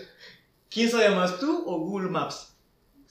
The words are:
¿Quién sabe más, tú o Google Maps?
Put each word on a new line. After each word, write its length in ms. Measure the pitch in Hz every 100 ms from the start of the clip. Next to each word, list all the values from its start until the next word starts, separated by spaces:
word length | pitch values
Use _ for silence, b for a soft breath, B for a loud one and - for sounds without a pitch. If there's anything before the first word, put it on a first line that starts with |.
| - - B B B _ -
¿Quién 160 | 214 233
sabe 200 | 233 208
más, 280 | 185 180 180
tú 240 | 294 349 254
o 100 | 165
Google 300 | 165 196 180
Maps? 440 | 165 143 - - _ _ _ _ _ -